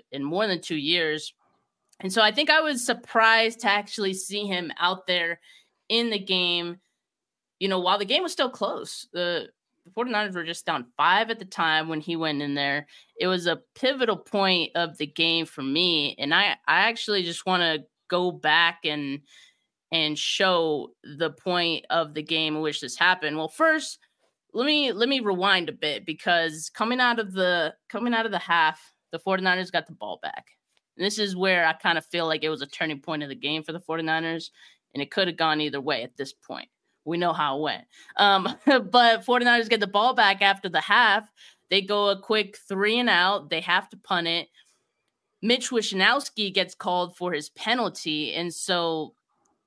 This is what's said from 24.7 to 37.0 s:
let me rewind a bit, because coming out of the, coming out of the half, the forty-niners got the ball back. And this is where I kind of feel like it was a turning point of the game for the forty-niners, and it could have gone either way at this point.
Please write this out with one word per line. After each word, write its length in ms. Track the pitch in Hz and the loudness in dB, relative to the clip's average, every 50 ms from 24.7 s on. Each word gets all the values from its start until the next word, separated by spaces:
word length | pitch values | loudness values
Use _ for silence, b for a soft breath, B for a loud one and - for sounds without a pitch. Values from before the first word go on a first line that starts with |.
| 302 302 285 254 | 2 2 2 0
let 160 | 180 202 233 269 | 0 0 2 2
me 120 | 277 262 | 2 0
rewind 480 | 220 202 190 180 185 202 190 180 170 - | 0 0 0 2 4 4 4 2 2 -2
a 40 | |
bit, 320 | 113 - 156 151 139 - - | -6 -4 -4 -4 -4 -4 -6
because 640 | - 156 - - 196 175 170 165 160 156 160 - - - | -8 -10 -4 0 2 2 4 2 0 -2 -6 -12 -10 -4
coming 260 | - 214 226 247 254 | -4 -2 -2 0 2
out 180 | 247 240 233 226 | 2 2 2 0
of 140 | 214 185 | -4 -4
the, 420 | 185 190 180 180 180 175 156 160 - _ _ - | -2 0 2 2 2 2 0 -2 -4 _ _ -10
coming 240 | - 202 240 240 | -8 -6 -2 -2
out 140 | 233 226 226 | 0 0 0
of 60 | 220 | -2
the 60 | 196 170 | -2 -4
half, 540 | - 185 175 170 160 156 160 - - - _ _ _ - | 0 2 2 4 4 2 2 -4 -14 -20 _ _ _ -12
the 60 | - 160 | -12 -8
forty-niners 520 | - 190 190 185 185 185 180 185 185 180 | -2 -2 -2 0 2 2 2 0 0 -2
got 160 | - 165 160 | -2 -4 -4
the 60 | - | -4
ball 260 | 165 - - 101 85 - | -14 -14 -10 -12 -10 -10
back. 260 | - 71 - - - _ _ _ _ _ _ _ _ _ _ - | -10 -10 -10 -10 -16 _ _ _ _ _ _ _ _ _ _ -4
And 80 | 180 | -4
this 120 | 208 214 214 | -4 -2 -2
is 160 | 208 196 185 | -4 -4 -2
where 300 | 180 190 190 185 175 165 | 0 2 2 2 4 4
I 80 | 160 | 2
kind 240 | 160 - - 180 170 | 0 0 0 0 0
of 80 | 160 - | 0 -2
feel 220 | - - 170 165 | -4 -4 -2 -2
like 180 | 160 156 151 151 | 0 -2 -2 -2
it 60 | 156 | -4
was 100 | 156 135 | -4 -4
a 60 | 147 | -8
turning 340 | 143 - - 175 156 151 139 | -10 -6 -6 -4 -4 -4 -6
point 220 | - 170 156 147 | -6 -8 -6 -6
of 80 | 147 139 | -6 -8
the 40 | 135 | -10
game 280 | 120 135 143 156 160 | -8 -6 -4 -4 -4
for 100 | 156 - | -6 -8
the 80 | 156 175 | -12 -12
forty-niners, 720 | - - 160 165 160 160 160 160 165 165 165 160 160 - b b b b b b b _ | -8 -6 -6 -4 -2 -2 -2 -2 -2 -4 -6 -6 -8 -12 b b b b b b b _
and 100 | - 135 | -8 -8
it 80 | 139 - | -8 -4
could 160 | - 202 185 | -2 -2 -2
have 120 | 175 165 - | -2 0 0
gone 240 | 165 160 151 151 | 0 2 2 0
either 180 | 151 147 131 139 | 0 -2 -4 -4
way 220 | 131 151 143 113 | -2 -2 -2 -2
at 160 | 120 123 _ - | -4 -10 _ -10
this 160 | 135 135 - | -10 -10 -10
point. 340 | _ _ - - - - _ _ _ _ _ _ _ | _ _ -14 -14 -14 -14 _ _ _ _ _ _ _